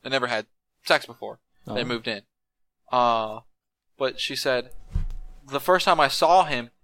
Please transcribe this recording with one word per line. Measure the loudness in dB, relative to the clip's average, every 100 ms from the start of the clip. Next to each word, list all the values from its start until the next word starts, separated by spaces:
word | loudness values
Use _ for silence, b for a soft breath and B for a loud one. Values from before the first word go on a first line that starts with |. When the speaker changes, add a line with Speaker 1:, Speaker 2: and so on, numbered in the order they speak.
Speaker 1:
they | 2
never | 0 0
had | -2 -4 _ _ _ 0
sex | 0 0
before. | -14 -14 -14 _ _ -8
They | -6
Speaker 2:
Oh. | -4
Speaker 1:
moved | -6 -6
in. | -8 _ _ _ _ _ _ _
Uh, | 2 2 2 -4 -10 _ _ _ _ _ _
but | -6 -4
she | -8 -4
said, | -2 -2 -4 -14 -6 -4 -4 -8 -12 -18 -8
"The | -4
first | 2 2 4
time | 4
I | 4
saw | 4 4 6 4
him | -2 -6 _